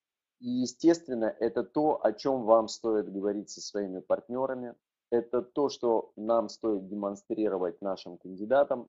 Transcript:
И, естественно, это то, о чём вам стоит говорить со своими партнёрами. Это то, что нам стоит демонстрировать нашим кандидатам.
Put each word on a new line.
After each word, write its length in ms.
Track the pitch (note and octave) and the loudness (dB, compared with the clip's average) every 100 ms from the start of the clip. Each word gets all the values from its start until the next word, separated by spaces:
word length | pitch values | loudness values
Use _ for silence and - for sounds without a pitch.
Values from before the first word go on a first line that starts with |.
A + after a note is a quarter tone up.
| _ _ _ _ | _ _ _ _
И, 100 | B2 | -6
естественно, 760 | B2 B2 - E3 E3+ E3+ A#2+ | -4 -4 2 4 4 0 -2
это 380 | G#2+ - A2+ B2 | -2 0 0 0
то, 400 | - D3+ D3+ - | -2 0 0 2
о 100 | G#2+ | 0
чём 300 | G#2 C#3+ C3 | 0 -2 0
вам 220 | G#2+ A2+ A2 | 6 6 6
стоит 440 | - A2+ G#2+ F#2 | -4 0 0 0
говорить 380 | F#2+ G2+ G#2 G2 | -4 -2 -4 -6
со 120 | - | -12
своими 380 | - G2+ G2 F#2 | -8 -6 -4 -6
партнёрами. 760 | - F#2+ - B2+ C3+ B2+ A#2+ - _ _ - | -2 -4 -2 -4 -4 -4 -10 -14 _ _ -2
Это 320 | A#2+ A#2 B2 | 0 0 -2
то, 280 | - - C3+ | -2 -2 -2
что 420 | - A#2+ A2 - | 0 2 2 0
нам 340 | - G#2+ A#2 G#2+ | -8 0 0 0
стоит 380 | - A2+ G2+ F#2 | -4 -2 -2 -4
демонстрировать 920 | G#2 G2+ G2+ - A2 G#2+ F#2+ F2+ - | -6 -6 -6 -6 -2 0 0 -2 -4
нашим 360 | G2 F#2 F#2 F2 | -6 -6 -10 -16
кандидатам. 720 | F#2 F#2 G#2+ C3+ C#3+ B2+ | -14 -10 2 2 4 0